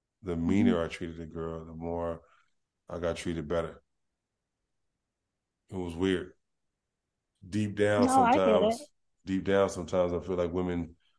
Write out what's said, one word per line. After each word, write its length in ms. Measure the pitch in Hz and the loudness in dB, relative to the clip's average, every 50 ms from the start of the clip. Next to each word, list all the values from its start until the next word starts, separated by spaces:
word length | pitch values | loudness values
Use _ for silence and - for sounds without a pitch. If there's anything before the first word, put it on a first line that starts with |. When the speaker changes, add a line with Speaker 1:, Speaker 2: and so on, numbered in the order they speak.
| _ _ _ _ - | _ _ _ _ -8
Speaker 1:
The 140 | 90 87 | -6 -4
meaner 400 | 82 82 85 95 98 117 120 117 | -2 0 2 2 4 4 4 4
Speaker 2:
Mm-hmm. 80 | 85 82 | 2 0
Speaker 1:
I 40 | 82 | -4
treated 320 | - - 92 82 82 82 | -6 -10 -10 -10 -10 -12
a 60 | 85 | -14
girl, 380 | 80 76 82 82 82 82 82 82 | -12 -10 -8 -8 -8 -8 -8 -10
the 80 | 82 82 | -12 -14
more 460 | 80 85 85 85 87 85 85 82 82 - _ _ _ _ _ _ _ _ _ _ _ _ _ | -10 -8 -6 -6 -4 -4 -6 -6 -8 -12 _ _ _ _ _ _ _ _ _ _ _ _ _
I 80 | 87 87 | -10 -4
got 180 | 85 85 82 | -4 -4 -4
treated 320 | - - 92 85 82 80 73 | -4 -4 -6 -6 -6 -4 -4
better. 340 | 87 82 82 76 - - _ _ _ _ _ _ _ _ _ _ _ _ _ _ _ _ _ _ _ _ _ _ _ _ _ _ _ _ _ _ _ _ _ _ _ _ _ _ | -4 -4 -4 -4 -8 -16 _ _ _ _ _ _ _ _ _ _ _ _ _ _ _ _ _ _ _ _ _ _ _ _ _ _ _ _ _ _ _ _ _ _ _ _ _ _
It 60 | 101 | -8
was 200 | 92 90 85 82 | -6 -6 -6 -4
weird. 360 | 82 92 95 92 87 - - - _ _ _ _ _ _ _ _ _ _ _ _ _ _ _ _ _ _ _ _ _ - 92 | 0 2 2 2 0 -2 -8 -16 _ _ _ _ _ _ _ _ _ _ _ _ _ _ _ _ _ _ _ _ _ -18 -4
Deep 280 | 87 107 107 104 101 | -2 -2 -2 -2 0
down 300 | 101 104 104 104 104 - | 0 2 2 4 4 4
Speaker 2:
No, 140 | - 262 269 254 | 6 6 6 6
I 100 | - - | 6 6
get 80 | - | 4
Speaker 1:
sometimes, 340 | 95 - 214 196 185 214 226 240 | 4 4 4 4 4 2 0 -2
Speaker 2:
it. 80 | 294 - _ _ _ _ _ _ _ | -6 -16 _ _ _ _ _ _ _
Speaker 1:
deep 200 | 95 95 95 - | -2 -2 -2 0
down 240 | 95 98 98 98 92 | 2 4 4 4 4
sometimes 420 | 90 92 87 78 - 92 90 87 87 | 2 -4 -8 -2 0 0 2 2 0
I 60 | 87 | -4
feel 140 | 80 90 95 | -4 -4 -2
like 160 | 87 87 85 82 | -2 -2 -2 0
women 440 | 92 90 90 90 87 85 82 82 _ _ _ _ | -2 -2 -2 -2 -4 -4 -6 -10 _ _ _ _